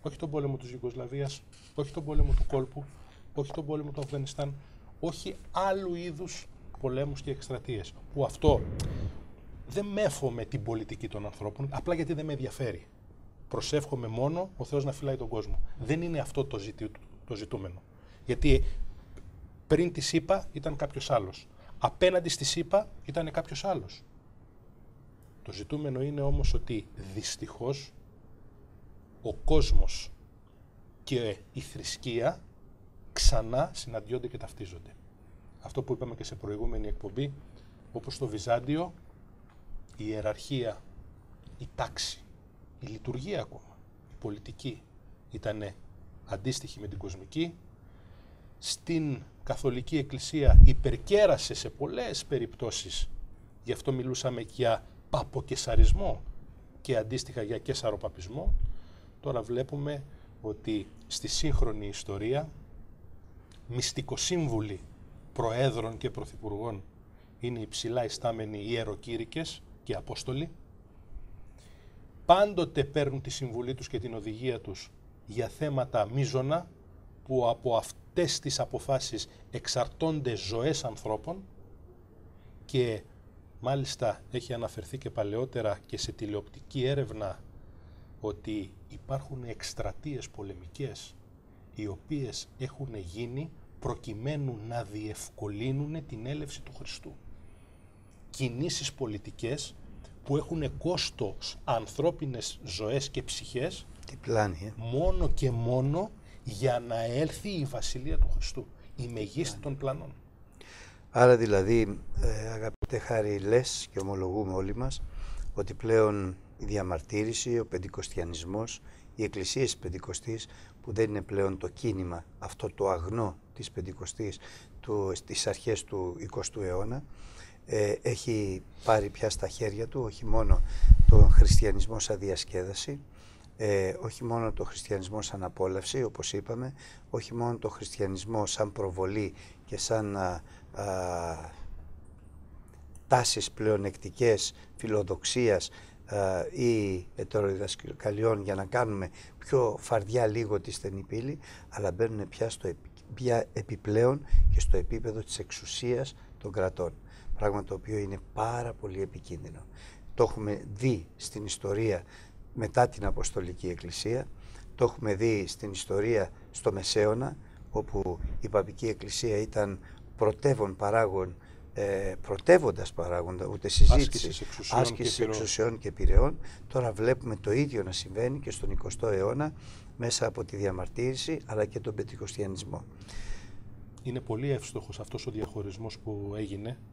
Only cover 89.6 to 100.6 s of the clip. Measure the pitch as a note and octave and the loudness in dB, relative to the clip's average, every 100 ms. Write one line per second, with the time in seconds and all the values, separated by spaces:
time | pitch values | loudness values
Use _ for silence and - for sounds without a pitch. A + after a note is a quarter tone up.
89.6 | - - G#2 - D3 C3 - - G2+ F2+ | -10 -6 -8 -6 -8 -10 -10 -12 -12 -12
90.6 | F2 - C3+ G2 - - - - - - | -16 -8 -8 -8 -16 -20 -20 -20 -20 -20
91.6 | - - G#2+ F#2 - D3+ B2+ - - - | -18 -10 -8 -8 -8 -6 -6 -8 -12 -10
92.6 | C3 - C3+ A2 F2+ F#2+ A#2+ B2+ D#3+ - | -10 -8 -10 -8 -10 -8 -6 -6 -8 -12
93.6 | - - A#2+ A#2 - G#2 B2+ D3+ C#3 A#2 | -20 -10 -8 -8 -8 -6 -4 -2 -4 -6
94.6 | A2 A#2 G2+ G#2 G#2+ G#2 - - G#2 G#2 | -6 -6 -6 -8 -8 -10 -12 -10 -8 -4
95.6 | B2 C3+ D3 D#3+ C#3 A2 A#2+ D3 D3 - | -2 -2 -4 -6 -10 -10 -8 -8 -8 -12
96.6 | - - - - - - - - - - | -14 -12 -12 -12 -14 -16 -16 -16 -18 -20
97.6 | - - - - - - - - C3 A#2 | -20 -20 -20 -20 -20 -20 -18 -4 -4 -2
98.6 | E3 - C#3 - B2+ G#2 - - A#2 D3 | -4 -4 -6 -6 -6 -6 -10 -8 -4 -4
99.6 | - - - - - - - C#3+ D3+ E3 | -6 -12 -16 -16 -18 -16 -2 -2 0 -4